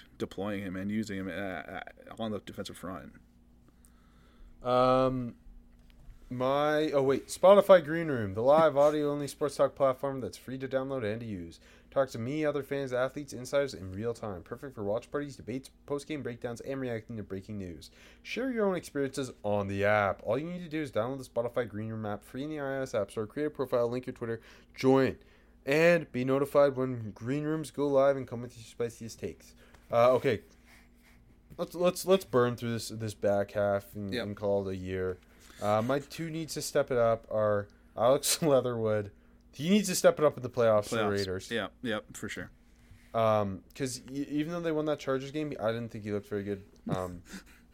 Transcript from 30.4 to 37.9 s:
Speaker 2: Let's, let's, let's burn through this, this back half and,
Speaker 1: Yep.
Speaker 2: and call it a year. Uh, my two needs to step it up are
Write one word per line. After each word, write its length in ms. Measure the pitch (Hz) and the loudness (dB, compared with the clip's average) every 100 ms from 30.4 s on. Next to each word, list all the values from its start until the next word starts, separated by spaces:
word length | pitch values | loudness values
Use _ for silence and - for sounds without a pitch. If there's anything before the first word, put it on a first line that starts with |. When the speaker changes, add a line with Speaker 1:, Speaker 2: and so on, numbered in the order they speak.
| - _ - - - _ _ - _ _ - - | -4 _ -20 -20 -20 _ _ -20 _ _ -16 -10
Speaker 2:
Let's, 180 | 170 | -8
let's, 300 | 165 180 180 | 0 0 0
let's 220 | 175 190 - | 2 2 4
burn 300 | 123 123 117 | 2 2 0
through 180 | 120 | -4
this, 160 | 117 - | -4 -6
this 240 | 110 110 | -8 -8
back 380 | - 104 101 101 | -2 2 2 0
half 420 | 107 101 101 - | 0 0 0 -4
and, 180 | 104 101 | -10 -6
Speaker 1:
Yep. 140 | 117 104 | -4 -6
Speaker 2:
and 100 | 101 | -4
call 320 | 104 101 95 | 0 0 0
it 40 | |
a 40 | 95 | -6
year. 420 | 92 95 92 90 _ - - - | -6 -4 -4 -6 _ -20 -20 -6
Uh, 200 | 104 107 | 0 2
my 160 | 117 143 | 2 -2
two 280 | 143 - 165 | -4 -10 -8
needs 240 | 160 156 | -8 -8
to 80 | - | -8
step 280 | - 151 139 | -2 0 0
it 80 | 123 | 2
up 280 | 117 113 - | 2 2 -2
are 340 | 107 107 104 101 - - | 0 2 2 -2 -12 -12